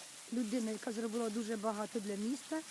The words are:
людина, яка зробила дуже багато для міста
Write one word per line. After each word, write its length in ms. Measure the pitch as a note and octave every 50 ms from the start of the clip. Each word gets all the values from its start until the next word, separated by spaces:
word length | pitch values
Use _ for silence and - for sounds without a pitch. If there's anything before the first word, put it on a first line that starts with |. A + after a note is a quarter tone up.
| - - - - - - -
людина, 380 | A#3+ B3 G#3 A3 B3+ A3 A3
яка 220 | A3 G3+ - B3+ A3
зробила 380 | A3 A3+ A3+ G#3+ A#3+ A#3 A3+
дуже 260 | G#3 A#3+ A3+ G#3 A#3
багато 440 | G#3+ G3 A3+ G#3 G#3 G#3+ G3+ - A#3
для 140 | F#3+ G#3 G3+
міста 460 | G3 G#3 A3+ C#4+ - - - D#4+ D#4+ D#4+ -